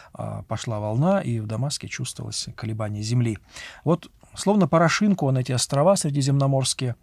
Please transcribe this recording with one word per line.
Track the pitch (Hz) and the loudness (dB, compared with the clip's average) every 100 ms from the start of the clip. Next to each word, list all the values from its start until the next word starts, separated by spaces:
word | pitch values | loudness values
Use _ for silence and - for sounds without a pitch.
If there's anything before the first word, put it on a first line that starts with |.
| - | -20
а, | - 110 104 | -10 -8 -8
пошла | 104 110 - 107 | -8 -6 -4 -4
волна, | 107 113 170 196 | -2 0 2 2
и | 127 117 | 0 -4
в | 107 | -4
Дамаске | 113 139 - 113 | -4 -4 -6 -8
чувствовалось | - 127 - 110 - - - | -8 -8 -8 -8 -8 -10 -8
колебание | 110 110 107 104 | -8 -6 -6 -4
земли. | 107 123 117 104 - - - - | 0 2 2 -2 -10 -18 -18 -6
Вот | 139 - - _ _ | 0 0 -2 _ _
словно | - 190 208 165 | -4 2 4 4
порошинку | 165 170 - 208 185 139 | 4 4 4 2 2 2
он | 131 | 0
эти | 123 | 0
острова | 127 - 139 165 196 | -2 0 2 4 4
средиземноморские, | 156 143 135 139 139 135 127 - 127 - | 2 0 2 2 2 2 0 -2 -4 -6